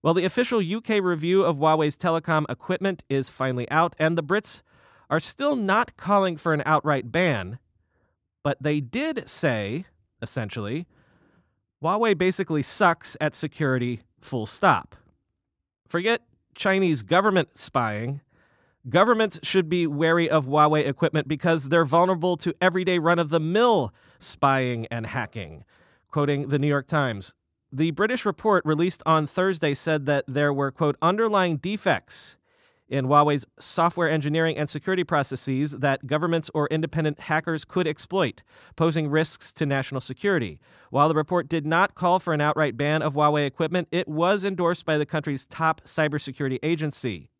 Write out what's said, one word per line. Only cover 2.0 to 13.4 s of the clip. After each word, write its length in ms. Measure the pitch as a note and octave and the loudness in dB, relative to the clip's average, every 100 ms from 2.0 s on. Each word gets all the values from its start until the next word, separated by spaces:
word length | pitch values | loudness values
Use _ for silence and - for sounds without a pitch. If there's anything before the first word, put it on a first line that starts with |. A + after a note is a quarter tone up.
| F3+ E3 D#3+ D#3 D3+ | 0 0 0 0 0
equipment 540 | B2 - F#3 G3 F3 _ | -8 -4 -2 -2 -4 _
is 220 | C#3 C3 | -4 -4
finally 400 | - C3 B2 B2 | -4 -4 -2 0
out, 240 | D3+ E3+ - | 2 0 2
and 200 | D#3 E3+ | 0 0
the 60 | |
Brits 380 | C#3+ G3+ - - _ _ _ _ _ | 0 -2 -2 -14 _ _ _ _ _
are 100 | D#3+ | -2
still 340 | - - C#4+ C4+ | -2 -2 -2 0
not 400 | G3 F#3+ A#3+ - | 2 2 0 -6
calling 400 | F3 G3+ F#3+ D#3+ | 2 2 2 0
for 180 | E3+ | 0
an 80 | D3+ D3+ | 0 2
outright 460 | D3+ D3+ C#3 A#2+ | 2 2 -2 0
ban, 480 | D#3+ F3+ A#2+ F#2 A#2+ _ _ _ _ _ _ _ _ | 0 0 0 -4 -12 _ _ _ _ _ _ _ _
but 180 | C#3+ C#3 | -4 -2
they 200 | D3 D3+ | -2 -2
did 460 | B2 A#3+ D#4 C4 - | -2 -4 -4 -6 -8
say, 580 | - D#3+ A2+ G2+ C3+ F#3 _ _ _ | -2 -2 -2 -4 -8 -10 _ _ _
essentially, 640 | A#2 - G#2+ - G2+ C#3+ F3 _ _ _ _ _ _ _ _ _ | -10 -8 -8 -8 -6 -8 -10 _ _ _ _ _ _ _ _ _
"Huawei 360 | D#3 G#3 A3+ E3+ | -4 0 2 2
basically 440 | F#3 F#3 F#3 D3+ | 2 0 -2 -2
sucks 540 | C3+ - F#3+ E3 - - | -2 2 2 2 -6 -4
at 120 | D3+ | -4
security, 680 | - | -4